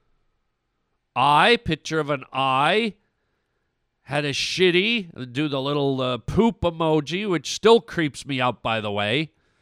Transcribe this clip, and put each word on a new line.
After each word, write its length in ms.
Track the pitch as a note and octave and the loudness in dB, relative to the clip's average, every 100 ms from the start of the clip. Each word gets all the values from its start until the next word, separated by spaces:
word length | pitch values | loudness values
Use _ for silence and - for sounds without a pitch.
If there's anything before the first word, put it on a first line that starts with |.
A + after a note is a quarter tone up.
| _ _ _ _ _ _ _ _ _ _ _ B2 | _ _ _ _ _ _ _ _ _ _ _ 0
Eye, 440 | C#3 D3 G3 A#3 | 4 6 4 2
picture 360 | - D#3 - D#3+ | 0 -6 -4 -4
of 100 | C#3+ | -2
an 140 | C#3+ - | -4 -4
eye, 640 | C3 C3+ C3 D3+ G#3 A3+ - _ _ _ _ _ _ _ _ _ _ | -2 0 2 2 0 -2 -6 _ _ _ _ _ _ _ _ _ _
had 220 | - C#3+ D3 | -8 -4 -4
a 60 | |
shitty, 1000 | B2+ - - F#3 F3 G#3 A#3 E3+ C#3+ B2+ | -4 -4 0 2 2 0 -2 -6 -12 -10
do 160 | A#2+ D3+ | -4 -4
the 140 | C3+ | -2
little, 400 | C#3 D3 C#3 C3 | -2 -2 0 0
uh, 160 | B2+ B2 | -2 -4
poop 440 | - - A3+ - | -6 -2 0 0
emoji, 680 | E3+ E3 D#3+ D#3 C#3 F3+ G#3+ | -4 -2 0 0 0 -6 -4
which 240 | E3 - | -4 -4
still 260 | - G#3+ A#3 | 2 6 6
creeps 460 | A3+ - D3+ - C3 | 4 -4 -4 -6 -8
me 160 | C3+ | -2
out, 200 | B2+ A2+ | -2 -2
by 200 | B2 A2+ | -2 -2
the 100 | G#2 | -2
way. 400 | G2+ G#2 C3+ D#3+ _ _ _ | -2 0 -2 -4 _ _ _